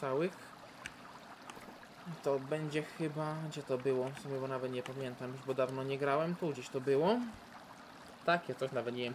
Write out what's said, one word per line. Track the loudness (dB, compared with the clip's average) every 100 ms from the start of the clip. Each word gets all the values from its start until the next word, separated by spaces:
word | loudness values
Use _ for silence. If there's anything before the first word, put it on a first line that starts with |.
całych. | 0 2 2 -2 -12 -16 -16 -12 -12 -12 -14 -14 -14 -14 -14 -14 -14 -16 -16 -14 -10 -2
To | 2 2
będzie | 2 0 0 0
chyba, | -2 -2 -2 0 -2 -2 -4
gdzie | -6
to | 0 2
było? | 4 4 2
W | -2
sumie, | -4 -2
bo | 0
nawet | 0 0
nie | -2
pamiętam | -2 -4 -4 -4 -6
już, | -4
bo | -2
dawno | 2 2 2
nie | 0 2
grałem. | 4 4 4 2
Tu | 0
gdzieś | -2 -2
to | -2
było. | 6 6 8 6 2 -6 -14 -16 -16 -16 -16 -16 -16 -2 4
Takie | 4 4 -2
coś, | 0
nawet | 2 0 0
nie |
wiem, | -2